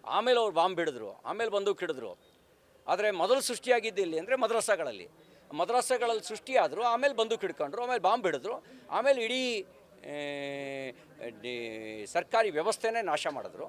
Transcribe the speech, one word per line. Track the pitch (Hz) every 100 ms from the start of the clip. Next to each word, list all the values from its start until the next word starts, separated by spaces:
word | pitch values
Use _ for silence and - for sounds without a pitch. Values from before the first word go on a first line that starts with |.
| -
ಆಮೇಲೆ | 165 233 240
ಅವ್ರು | 220
ಬಾಂಬ್ | 165 180 175
ಹಿಡಿದ್ರು, | 160 123 104
ಆಮೇಲೆ | 98 120 196 233
ಬಂದೂಕ್ | 202 196 190
ಹಿಡಿದ್ರು. | 175 135 110 87 _ _ _ _ _ _ -
ಆದ್ರೆ | 180 214
ಮೊದಲು | 190 185 269
ಸೃಷ್ಟಿಯಾಗಿದ್ದು | - 240 247 240 220 190
ಎಲ್ಲಿ | 180 160
ಅಂದ್ರೆ | 190 262
ಮದ್ರಸಾಗಳಲ್ಲಿ. | 220 226 214 190 147 101 87 - - - -
ಮದ್ರಸಾಗಳಲ್ಲಿ | 147 180 247 - 247 233 220
ಸೃಷ್ಟಿಯಾದ್ರು, | - 214 - 254 160 165
ಆಮೇಲೆ | 240 233 285
ಬಂದೂಕ್ | 233 220 226
ಹಿಡ್ಕೊಂಡ್ರು, | 185 160 143 143
ಆಮೇಲೆ | 247 247
ಬಾಂಬ್ | 180 233 185
ಹಿಡಿದ್ರು, | 143 160 269 - - -
ಆಮೇಲೆ | 185 262 269
ಇಡೀ, | 220 254 254 220
ಆ, | 185 - - - - 147 147 143 143 139 139 139 135 131 - - 120
ಡಿ-, | 110 120 120 117 110 110 110 104
ಸರ್ಕಾರಿ | 170 175 226 220
ವ್ಯವಸ್ಥೆನೇ | 151 185 208 226 226
ನಾಶ | 190 151 165
ಮಾಡಿದ್ರು | 139 98 85